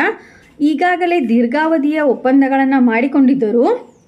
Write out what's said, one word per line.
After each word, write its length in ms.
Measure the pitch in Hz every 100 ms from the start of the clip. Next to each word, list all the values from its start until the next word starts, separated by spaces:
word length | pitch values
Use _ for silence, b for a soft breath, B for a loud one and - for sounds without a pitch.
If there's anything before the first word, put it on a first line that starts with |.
| 349 453 B B B B
ಈಗಾಗಲೇ 680 | 294 302 359 349 349 349 233
ದೀರ್ಘಾವಧಿಯ 720 | 233 240 285 320 330 285 311
ಒಪ್ಪಂದಗಳನ್ನ 760 | 294 226 247 269 269 269 269 269
ಮಾಡಿಕೊಂಡಿದ್ದರೂ 1160 | 247 226 269 285 262 269 214 233 302 494 - _